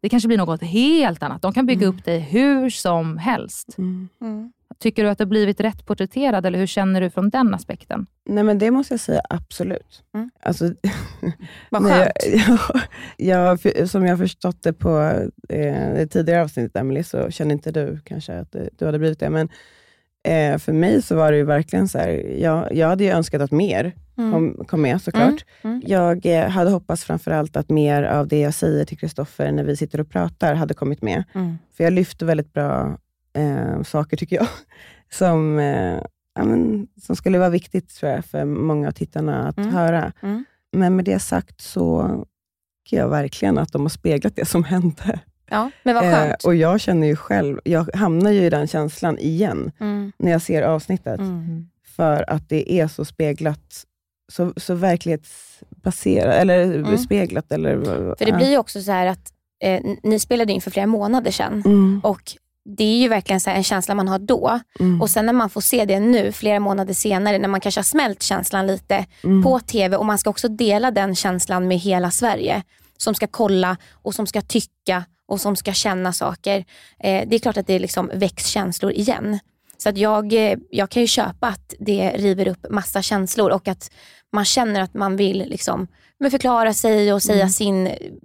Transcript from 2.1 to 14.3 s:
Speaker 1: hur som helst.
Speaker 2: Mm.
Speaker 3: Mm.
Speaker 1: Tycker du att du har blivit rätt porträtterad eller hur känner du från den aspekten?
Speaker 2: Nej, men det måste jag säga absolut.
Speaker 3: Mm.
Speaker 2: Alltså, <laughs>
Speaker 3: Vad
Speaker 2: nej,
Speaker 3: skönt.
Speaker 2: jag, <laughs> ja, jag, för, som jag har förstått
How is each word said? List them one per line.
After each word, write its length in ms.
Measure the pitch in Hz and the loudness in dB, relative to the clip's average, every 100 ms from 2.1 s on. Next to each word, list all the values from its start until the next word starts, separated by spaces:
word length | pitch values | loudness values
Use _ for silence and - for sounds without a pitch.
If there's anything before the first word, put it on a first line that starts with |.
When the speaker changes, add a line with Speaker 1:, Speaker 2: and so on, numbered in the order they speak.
| 170 | -4
Speaker 1:
hur 500 | 147 196 277 269 254 | 0 2 4 2 0
som 480 | - 190 170 160 160 | -2 -2 0 -2 -4
helst. 600 | 185 233 - - - - | -2 -4 -4 -14 -14 -8
Speaker 2:
Mm. 320 | 185 185 185 _ | -6 -6 -12 _
Speaker 3:
Mm. 300 | 226 214 233 _ _ - | -10 -10 -12 _ _ -6
Speaker 1:
Tycker 240 | 226 220 | -4 0
du 60 | 208 | 0
att 80 | 202 | 0
du 60 | |
har 60 | 208 | 0
blivit 300 | 214 202 202 | 2 2 2
rätt 260 | 220 202 - | -2 -4 -6
porträtterad 600 | 208 190 - 277 208 185 | -4 -4 0 0 2 0
eller 140 | 185 | 0
hur 60 | 190 | -2
känner 340 | - 190 190 | 0 2 2
du 80 | 180 | 0
från 200 | - 196 | 0 0
den 240 | 254 247 | 2 2
aspekten? 520 | 190 - - - - 190 _ - | 0 -6 -14 -8 -8 -8 _ -4
Speaker 2:
Nej, 180 | 208 | 2
men 140 | 214 208 | 2 4
det 120 | 214 | 2
måste 220 | 262 285 | 2 0
jag 60 | 240 | -4
säga 200 | - - - | -2 -2 -2
absolut. 760 | 170 - - 175 185 - _ _ | -6 -8 -8 -6 -6 -10 _ _
Speaker 3:
Mm. 160 | 214 240 _ | -10 -10 _
Speaker 2:
Alltså, 240 | - 170 170 175 196 - - - | -4 -2 -2 -2 -4 -4 -10 -8
<laughs> 500 | 175 160 - - - | -8 -8 -14 -20 -6
Speaker 3:
Vad 120 | 214 | 0
Speaker 2:
nej, 80 | 202 | 4
Speaker 3:
skönt. 560 | 190 - - - 226 208 | 4 2 0 0 2 4
Speaker 2:
jag, 120 | 233 | 2
<laughs> 220 | - 262 - - - - | 2 -2 -4 -12 -20 -4
ja, 180 | 185 180 180 | 0 4 4
jag, 160 | 180 | 4
för, 240 | - - 180 | 2 0 0
som 180 | 196 180 | 2 2
jag 60 | |
har 60 | 175 | 2
förstått 460 | 185 | 0